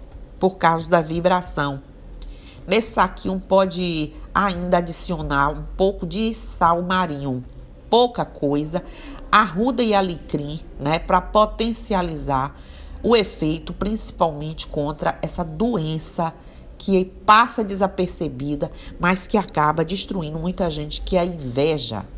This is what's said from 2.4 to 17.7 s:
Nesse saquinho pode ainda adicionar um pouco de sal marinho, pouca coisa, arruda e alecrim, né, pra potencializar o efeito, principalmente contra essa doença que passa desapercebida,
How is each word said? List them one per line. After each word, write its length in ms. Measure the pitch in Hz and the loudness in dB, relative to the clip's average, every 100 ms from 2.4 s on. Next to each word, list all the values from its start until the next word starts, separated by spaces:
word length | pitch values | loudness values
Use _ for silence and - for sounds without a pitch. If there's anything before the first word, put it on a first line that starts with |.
| - - - | -18 -16 0
Nesse 260 | 208 226 | 2 4
saquinho 460 | - 190 - 196 190 | 4 2 2 -4 -4
pode 760 | - 190 190 175 180 165 151 - - | 2 4 4 0 -2 0 -2 -6 -4
ainda 440 | - 196 175 180 180 | 0 0 0 2 2
adicionar 720 | 170 160 - 170 151 143 139 | 2 -4 -4 -4 0 2 2
um 140 | 147 151 - | 0 -6 0
pouco 300 | 190 196 170 | 0 2 -4
de 260 | 180 220 | -2 -2
sal 480 | 226 - - 170 170 | -2 -4 2 4 4
marinho, 640 | 180 185 180 143 139 127 123 - - - - | 2 0 0 -2 -4 -6 -8 -14 -18 -18 2
pouca 340 | 226 247 247 | 4 4 2
coisa, 580 | 151 - 143 147 151 170 - - - - - | -6 -2 0 0 -2 -4 -6 -12 -14 -14 2
arruda 520 | 202 214 165 240 247 | 4 4 2 0 2
e 100 | 233 | 2
alecrim, 680 | 202 190 165 - - 143 156 - - | 2 2 -2 -4 -4 -4 -8 -12 -6
né, 200 | 139 160 | 0 0
pra 220 | - 185 | 2 2
potencializar 1400 | 185 214 214 - 226 226 - 196 175 156 139 139 135 - - - - - | 4 4 2 2 -4 -2 -2 0 0 -4 -2 0 -2 -6 -18 -18 -16 -4
o 120 | - | 4
efeito, 600 | 233 196 - 156 156 - | 4 4 0 -2 -2 -6
principalmente 920 | 175 190 220 - - 170 147 151 160 - | -6 -4 -2 -4 0 0 0 -8 -8 -6
contra 520 | - 147 151 165 - | -4 -4 -2 -4 -2
essa 240 | 165 - | -4 -4
doença 880 | 170 156 226 226 156 156 - - 165 - - - - - | -4 -2 0 0 -2 -4 -4 -2 -4 -6 -16 -20 -20 -10
que 260 | - 190 | 0 2
passa 580 | 185 - - 214 240 - | 2 0 6 8 8 2
desapercebida, 1080 | 208 | -2